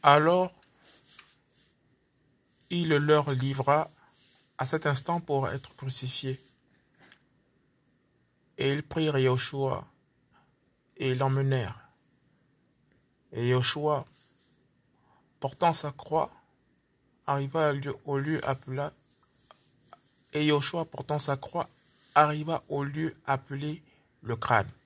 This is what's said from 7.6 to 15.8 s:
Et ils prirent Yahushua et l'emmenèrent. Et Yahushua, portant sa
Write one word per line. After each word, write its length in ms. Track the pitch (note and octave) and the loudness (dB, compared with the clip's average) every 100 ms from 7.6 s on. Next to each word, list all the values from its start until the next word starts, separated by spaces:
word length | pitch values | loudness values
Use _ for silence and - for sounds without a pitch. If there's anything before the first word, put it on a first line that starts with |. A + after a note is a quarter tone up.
| _ _ _ _ _ _ _ _ _ - | _ _ _ _ _ _ _ _ _ -4
Et 140 | C3+ | -2
ils 120 | C#3+ | -2
prirent 340 | - E3 D#3 C#3 | -4 -2 0 2
Yahushua 680 | C3 B2+ - C#3 C3+ C3 - _ _ _ _ _ _ _ _ _ _ - | 2 2 -2 -4 -4 -4 -8 _ _ _ _ _ _ _ _ _ _ -6
et 180 | C3+ | -4
l'emmenèrent. 760 | B2+ C3+ C3+ C3+ C3 G2+ - - _ _ _ _ _ _ _ _ _ _ _ _ _ _ | 0 0 0 0 0 -2 -10 -18 _ _ _ _ _ _ _ _ _ _ _ _ _ _
Et 160 | A2+ A#2+ | -4 0
Yahushua, 580 | B2+ B2 - D3+ D3 - _ - _ _ _ _ _ _ _ _ _ _ _ | 2 2 0 0 -2 -4 _ -20 _ _ _ _ _ _ _ _ _ _ _
portant 320 | C3+ - E3+ | -8 0 2
sa 180 | D#3+ | 2